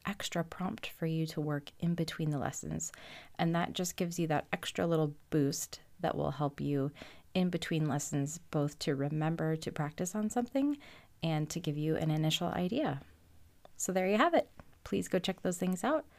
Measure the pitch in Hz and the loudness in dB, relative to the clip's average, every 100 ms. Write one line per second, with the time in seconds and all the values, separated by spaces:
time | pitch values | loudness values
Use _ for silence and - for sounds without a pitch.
0 | - 202 - 175 165 - 180 - - - | -6 -4 -4 -2 -4 -4 -6 -4 -8 -4
1 | 165 160 160 - 151 147 147 - 170 170 | -2 0 0 -2 -2 -2 -4 -2 0 2
2 | 160 - 156 147 - - - 160 - - | 0 0 0 0 0 -4 -6 -6 -6 -10
3 | - - - - 170 170 175 - 180 - | -16 -16 -10 0 2 2 0 -2 -4 -2
4 | 175 170 165 147 - - - - 175 165 | -2 0 2 2 0 -4 -4 0 2 4
5 | 151 147 - 160 139 143 - - - - | 2 0 0 2 2 2 -6 -10 -18 -4
6 | 170 - 147 139 147 - 143 143 135 - | -2 0 0 0 -2 0 0 2 0 -2
7 | - - - 190 180 175 - 165 156 139 | -14 -20 -4 0 2 2 0 0 2 0
8 | - 147 139 156 - 156 147 - - 135 | 0 0 0 -4 -4 0 0 0 -2 0
9 | 139 156 160 165 160 160 - - 147 - | 0 0 0 2 0 0 -2 -4 -4 -4
10 | 180 214 214 247 247 269 285 285 - - | -4 -2 -2 0 0 2 0 0 -6 -20
11 | - - 165 156 151 170 170 147 151 160 | -20 -6 0 0 0 -2 -2 0 0 2
12 | 160 156 156 - 175 - 180 233 269 139 | 2 2 2 2 0 0 0 0 0 -2
13 | - - - - - - - - - 185 | -8 -20 -20 -20 -20 -20 -18 -8 -2 0
14 | 185 208 320 339 - - - - - 196 | 2 4 6 4 2 -4 -20 -18 -4 -2
15 | 180 185 180 185 185 180 180 185 226 311 | 0 0 0 -2 -2 -2 0 0 2 0
16 | - | -2